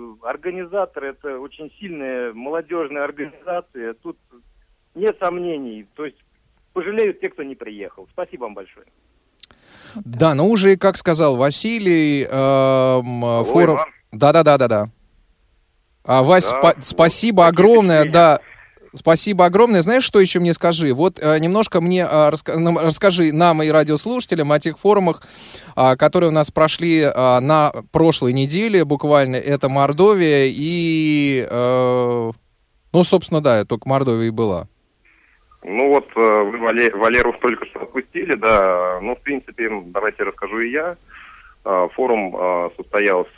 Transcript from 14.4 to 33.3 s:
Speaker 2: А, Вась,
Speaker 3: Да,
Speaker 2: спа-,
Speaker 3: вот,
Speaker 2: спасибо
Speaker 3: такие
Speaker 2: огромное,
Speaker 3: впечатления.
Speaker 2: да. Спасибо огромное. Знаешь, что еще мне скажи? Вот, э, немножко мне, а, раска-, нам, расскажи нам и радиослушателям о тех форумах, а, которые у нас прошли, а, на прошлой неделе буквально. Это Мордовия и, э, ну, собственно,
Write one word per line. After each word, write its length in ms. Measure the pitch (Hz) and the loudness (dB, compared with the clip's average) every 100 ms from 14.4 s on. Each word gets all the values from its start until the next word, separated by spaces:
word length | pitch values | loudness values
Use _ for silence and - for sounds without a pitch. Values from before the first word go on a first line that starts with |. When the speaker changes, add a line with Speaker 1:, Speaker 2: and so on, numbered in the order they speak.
| 151 139 123 107 107 - _ _ _ _ _ _ _ _ _ _ | 4 4 2 0 -4 -10 _ _ _ _ _ _ _ _ _ _
Speaker 2:
А, 200 | - 131 | 0 2
Вась, 260 | 131 185 175 | 4 4 4
Speaker 3:
Да, 80 | 127 | 2
Speaker 2:
спа-, 140 | 165 156 | 2 2
Speaker 3:
вот, 80 | 127 | -2
Speaker 2:
спасибо 580 | - 170 - 233 190 | 2 4 4 2 4
Speaker 3:
такие 60 | 170 | 4
Speaker 2:
огромное, 520 | 170 196 233 190 156 | 6 6 6 6 4
Speaker 3:
впечатления. 120 | 151 | 4
Speaker 2:
да. 260 | 170 170 143 - - _ _ _ | 6 6 4 -2 -20 _ _ _
Спасибо 520 | 127 - 160 - 190 180 | -4 2 2 2 4 4
огромное. 380 | 190 240 202 | 4 4 4
Знаешь, 200 | 165 254 | 2 0
что 160 | 254 208 | 2 2
еще 220 | 185 180 | 2 2
мне 120 | 175 | 0
скажи? 400 | 165 175 170 156 | 0 0 0 0
Вот, 240 | 123 185 - | 0 -2 -2
э, 180 | 151 156 | -2 0
немножко 400 | 165 202 214 180 | 0 0 0 0
мне, 240 | 170 180 165 | 0 0 0
а, 240 | 156 151 | 2 2
раска-, 260 | 156 - 165 | 0 -4 -2
нам, 200 | 170 165 | 0 0
расскажи 540 | 160 151 202 175 160 | 0 0 2 2 0
нам 300 | 151 175 156 | 2 2 2
и 60 | 156 | 2
радиослушателям 840 | 156 151 151 220 247 - 170 143 | 2 2 0 -4 -6 -4 -4 0
о 80 | 147 | -2
тех 180 | 165 156 | -2 -2
форумах, 420 | 196 208 180 156 - - - - - - | 0 2 2 -2 -10 -20 -18 -18 -10 0
а, 180 | 131 131 | 2 2
которые 340 | 151 185 170 | 2 2 2
у 40 | |
нас 180 | 156 147 | 2 0
прошли, 520 | - 156 - 170 160 | 0 0 0 0 0
а, 360 | 143 - 127 123 | 0 2 2 2
на 320 | 131 156 151 120 - | 2 2 2 -2 -6
прошлой 400 | 156 165 - 123 | 0 2 2 0
неделе 500 | 131 135 170 220 196 | -2 -2 -2 0 0
буквально. 520 | 147 143 147 147 135 127 | 0 -2 2 2 2 -2
Это 320 | - 143 135 | -4 -4 -2
Мордовия 800 | 139 139 147 196 202 165 143 135 | 0 0 2 2 4 2 2 2
и, 960 | 127 151 175 165 160 156 147 143 131 113 | -2 -4 -2 -2 0 0 0 0 -2 -4
э, 800 | 120 123 127 127 127 120 120 113 113 _ _ _ _ _ | -4 -2 0 0 0 -2 -4 -6 -10 _ _ _ _ _
ну, 120 | 165 175 | 2 4
собственно, 340 | 185 - | 2 0